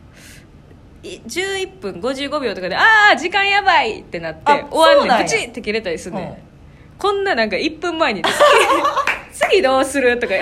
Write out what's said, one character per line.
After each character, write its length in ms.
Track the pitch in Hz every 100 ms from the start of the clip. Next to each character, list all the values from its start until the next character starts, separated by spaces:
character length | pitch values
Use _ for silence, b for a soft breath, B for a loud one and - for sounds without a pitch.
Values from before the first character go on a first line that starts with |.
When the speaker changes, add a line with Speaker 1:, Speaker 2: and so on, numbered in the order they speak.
| - B B B - - - - - -
Speaker 1:
う 40 | -
ん。 20 |
Speaker 2:
い-、 120 | 175 226
十 320 | 339 381 392
一 80 | 370
分 320 | - 202 170
五 140 | 226
十 160 | 269 277
五 100 | 294
秒 160 | 247 190
と 60 |
か 80 | 180
で、 60 | 220
「あ 320 | 427 427 415
ー、 40 | 277
時 120 | 349
間 180 | 392 392
や 140 | 403
ば 220 | 381 330
い」 160 | 247 -
っ 20 | -
て 140 | -
な 100 | 165
っ 40 | -
て、 40 | -
Speaker 1:
あ、 200 | 285 -
Speaker 2:
終 80 | 262
わ 80 | 320
ん 20 |
ね 40 | 285
ん。 40 |
Speaker 1:
そ 40 |
う 40 | 240
な 60 | 226
ん 20 |
や。 60 | -
Speaker 2:
プ 40 |
チ 60 | 453 320
っ 60 |
て 100 | -
切 120 | 214
れ 80 | 220
た 100 | 196
り 80 | 165
す 100 | 190
ん 40 | 190
ね 60 |
ん。 60 | 160
Speaker 1:
う 20 |
ん。 40 | - - - B B B -
Speaker 2:
こ 140 | 392
ん 120 | 403 392
な 100 | 277
な 100 | 220
ん 40 |
か 80 | 185
一 140 | 311
分 260 | 311 349 320
前 140 | 302
に、 80 | 202
「次、 80 | -
Speaker 1:
<laughs> 1200 | - 587 523 - 554 571 - - - - - 719
Speaker 2:
次 100 | 403
ど 160 | 262 262
う 80 | 269
す 140 | 277
る？」 180 | 247 240
と 100 | 220
か、 40 | 190